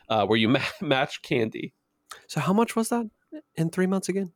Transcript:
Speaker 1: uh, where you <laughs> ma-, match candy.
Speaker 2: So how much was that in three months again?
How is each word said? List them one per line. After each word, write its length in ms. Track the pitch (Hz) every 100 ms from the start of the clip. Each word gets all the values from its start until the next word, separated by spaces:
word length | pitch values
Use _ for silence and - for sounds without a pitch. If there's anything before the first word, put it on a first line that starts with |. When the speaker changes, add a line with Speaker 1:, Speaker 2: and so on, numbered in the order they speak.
| _
Speaker 1:
uh, 180 | 110 98
where 120 | 113
you 100 | 110
<laughs> 80 | 135
ma-, 20 | - -
match 420 | 165 131 143 -
candy. 500 | - 139 113 - - - _ _ _ - _
Speaker 2:
So 140 | -
how 120 | 143
much 220 | 196 226
was 140 | - 226
that 200 | 240 226 - _ 311 -
in 160 | - 160
three 160 | 165 185
months 220 | 190 185
again? 240 | 185 190